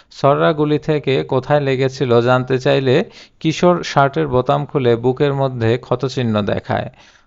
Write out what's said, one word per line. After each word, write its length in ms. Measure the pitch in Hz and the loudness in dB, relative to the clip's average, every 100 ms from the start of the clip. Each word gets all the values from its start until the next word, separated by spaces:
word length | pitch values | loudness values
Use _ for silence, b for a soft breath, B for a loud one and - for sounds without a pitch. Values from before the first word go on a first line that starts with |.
| B | B
ছররা 420 | - 139 147 170 | -2 0 2 2
গুলি 260 | 151 151 151 | 0 0 0
থেকে 440 | 156 151 143 135 | 0 -2 0 -2
কোথায় 360 | 147 131 127 147 | 0 -2 0 0
লেগেছিল 640 | 135 131 135 131 131 117 | 0 0 -2 -2 2 2
জানতে 380 | 120 127 127 131 | 4 2 0 -2
চাইলে 460 | 143 139 135 139 226 B B _ | 0 0 2 2 0 B B _
কিশোর 440 | 160 151 175 170 | -4 2 2 2
শার্টের 440 | - 147 139 160 151 | 0 0 0 0 -2
বোতাম 380 | 127 127 143 143 | 0 0 -2 -2
খুলে 300 | 147 123 117 | -2 0 2
বুকের 380 | 123 127 143 | 0 0 0
মধ্যে 440 | 139 135 127 113 123 | 0 -2 -2 0 0
ক্ষতচিহ্ন 640 | - 127 135 131 120 107 | -2 -4 -4 -2 -2 0
দেখায়। 480 | 101 104 - 107 127 b b b | -2 -4 -4 -4 -6 b b b